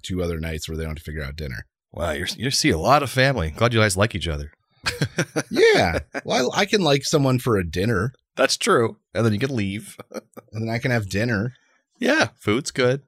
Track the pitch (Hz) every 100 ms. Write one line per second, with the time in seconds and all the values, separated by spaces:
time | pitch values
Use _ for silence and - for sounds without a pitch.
0 | - 90 85 82 80 78 - 80 80 76
1 | - 76 71 73 71 57 - _ _ -
2 | 82 - - - 131 - 151 82 113 143
3 | 139 131 135 127 80 78 117 113 107 90
4 | 104 90 80 73 73 _ _ _ - -
5 | 139 - 170 156 - 262 453 392 90 80
6 | - - - 220 247 175 202 214 156 139
7 | - 151 135 127 127 101 85 - 110 98
8 | 135 - _ - 131 - 220 156 113 -
9 | _ 104 113 104 135 123 98 101 - -
10 | - - - - - 107 113 117 135 120
11 | 98 95 120 104 123 - _ _ _ -
12 | - 294 - - 104 113 - - 123 139